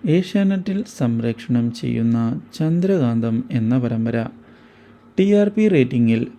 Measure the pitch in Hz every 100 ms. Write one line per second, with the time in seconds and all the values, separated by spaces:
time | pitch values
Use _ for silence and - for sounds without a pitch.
0 | 190 165 185 202 196 196 190 196 240 -
1 | 123 113 117 117 - 120 120 117 131 117
2 | 117 117 117 147 - - 156 170 190 190
3 | 123 117 117 113 - 123 110 127 120 110
4 | 117 117 110 - - - - - - -
5 | - - 196 202 202 208 214 170 127 120
6 | 117 113 123